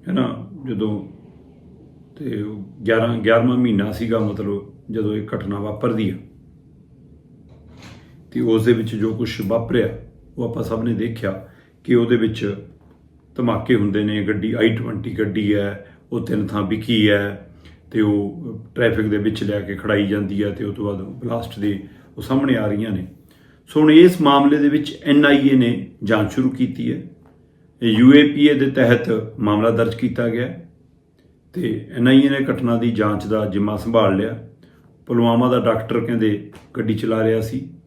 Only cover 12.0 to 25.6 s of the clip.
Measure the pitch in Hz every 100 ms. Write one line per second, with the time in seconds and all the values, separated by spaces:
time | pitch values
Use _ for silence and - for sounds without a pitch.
12 | 117 120 110 110 104 98 - - - _
13 | _ _ _ - 120 104 - 117 101 101
14 | 104 107 101 107 107 117 113 113 117 107
15 | 117 - 107 98 104 101 101 101 - -
16 | _ 120 - 104 104 104 95 110 - 113
17 | 104 101 101 101 - - - - _ 110
18 | 107 104 101 - 127 110 - - 117 110
19 | 107 104 107 110 104 104 95 95 107 101
20 | 101 104 98 98 104 - 104 101 101 98
21 | 95 127 123 117 113 - 104 98 90 -
22 | - - 104 135 139 117 107 101 113 92
23 | - - _ _ _ _ _ 151 156 156
24 | 180 180 147 139 143 147 143 151 - -
25 | 147 143 143 139 135 131